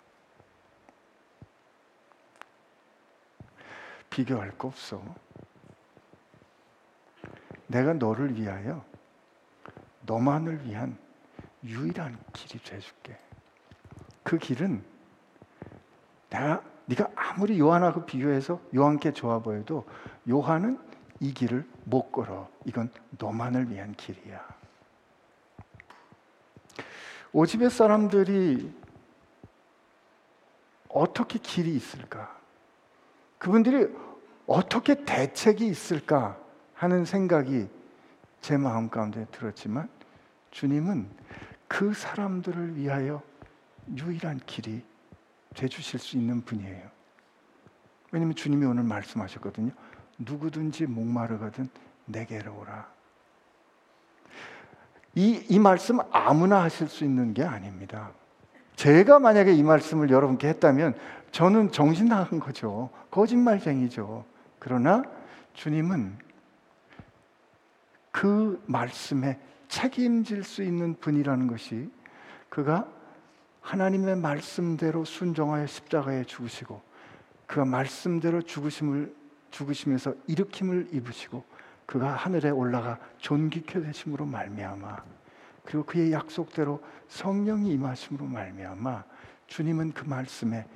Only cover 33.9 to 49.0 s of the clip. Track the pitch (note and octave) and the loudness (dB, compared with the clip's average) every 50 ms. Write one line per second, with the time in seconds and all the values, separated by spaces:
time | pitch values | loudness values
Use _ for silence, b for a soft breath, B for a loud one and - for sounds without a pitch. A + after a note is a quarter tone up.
33.9 | B B B B B B B B B B _ - C3+ D#3 F#3+ - - B3 - - | B B B B B B B B B B _ 2 2 2 2 2 0 0 4 4
34.9 | C#4+ C#4+ C#4+ - - - C3 - - - - A3 G#3 F#3+ A#3 A3 E3+ - - - | 2 2 2 -2 0 0 0 0 -2 0 2 4 4 4 2 -2 -2 -4 -4 -4
35.9 | F3 D3 - - D3+ C#3 A#2+ G2 G2 - - - - - _ _ _ - F3 F3+ | -4 -4 0 2 2 2 2 0 -6 -10 -16 -20 -20 -20 _ _ _ -2 0 2
36.9 | F3+ F3+ E3+ E3 - G3 F#3+ F3 E3+ D3+ C3+ C3 C#3 B2 G2+ F#2 - - b b | 2 2 0 0 -2 0 2 2 2 2 2 2 0 -2 -2 -4 -8 -16 b b
37.9 | b b b b b b - - _ _ - - D3 C#3 C#3 C3 A2+ A2+ A2+ A2+ | b b b b b b -20 -20 _ _ -4 0 0 2 2 0 0 -2 -2 -4
38.9 | - A#2 G#2+ G#2 G#2 A2+ A2 - - - - G#2+ G2+ - - G#2+ G#2+ C#3 E3+ B3+ | -4 -4 -4 -4 -4 -8 -10 -12 -12 -10 -10 -8 -8 -8 -8 -6 -6 -6 -6 -8
39.9 | - b b b b b b b b b _ _ - - C#3+ C#3 C#3+ D3 D#3 F#3+ | -14 b b b b b b b b b _ _ -8 -4 -2 0 0 0 0 0
40.9 | G3+ C#3 F#2+ G2+ - B B B B B B B B B _ - - - G3 G#3 | -2 -2 -4 -6 -10 B B B B B B B B B _ -6 -2 0 0 0
41.9 | G#3+ - - - - G#3 G3+ G3 F#3 F3+ F3 F#3 E3+ F3 E3+ E3+ E3 D3 C#3 C#3 | -2 -4 -6 -8 -6 -4 -4 -4 -4 -4 -4 -4 -4 -4 -6 -6 -6 -4 -4 -2
42.9 | C#3 C#3 C3 C#3 D3 D3 - - - - - - _ _ _ _ _ - - - | -2 -2 -2 -4 -4 -8 -10 -16 -20 -20 -20 -20 _ _ _ _ _ -20 -14 -12
43.9 | D3 B2+ D3+ F3 F3 E3 F3+ D#3+ D3 C3 - - - - G#2+ A2 A2 A#2+ - - | -10 -8 -6 -6 -6 -6 -6 -8 -8 -8 -10 -12 -12 -12 -10 -8 -10 -10 -12 -14
44.9 | _ _ _ _ - - _ _ _ _ _ - - - C3+ B2+ - - D3 - | _ _ _ _ -20 -20 _ _ _ _ _ -20 -8 -6 -6 -6 -6 -8 -10 -10
45.9 | - B2+ - - - B2+ A#2 A#2 B2 A#2+ A#2 - A#2 G#2 F#2+ G2+ F#2+ F#2+ F2+ G#2 | -10 -10 -8 -6 -4 -2 0 0 -2 -2 -4 -6 -8 -8 -8 -10 -12 -14 -16 -20
46.9 | - _ _ _ _ _ _ _ _ _ _ _ _ _ - - _ _ _ _ | -20 _ _ _ _ _ _ _ _ _ _ _ _ _ -20 -20 _ _ _ _
47.9 | _ _ _ _ - E3 E3 D#3+ D#3 - - D3 C#3+ C#3+ C#3+ C3 A#2+ A#2+ A#2+ A2+ | _ _ _ _ -4 -2 -2 -2 -2 -2 -2 0 2 2 2 2 2 2 0 0
48.9 | G#2+ G#2 | -2 -4